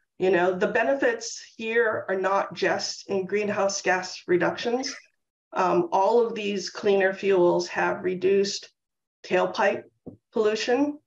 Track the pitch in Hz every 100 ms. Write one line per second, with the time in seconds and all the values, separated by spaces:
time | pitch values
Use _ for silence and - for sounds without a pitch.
0 | _ _ 185 175 180 185 202 - 262 277
1 | 254 233 - - - - 226 233 226 214
2 | - 190 190 196 - - 180 160 - -
3 | - 196 185 202 208 196 196 - - 180
4 | 180 - - 180 170 175 240 247 269 -
5 | _ _ _ _ _ - 185 175 170 190
6 | 196 233 226 202 202 202 180 - 208 196
7 | 190 190 196 190 175 175 175 - 175 185
8 | 185 180 185 196 196 - - _ _ _
9 | _ _ - 185 180 - 208 - - _
10 | - - _ 226 214 214 - 254 294 294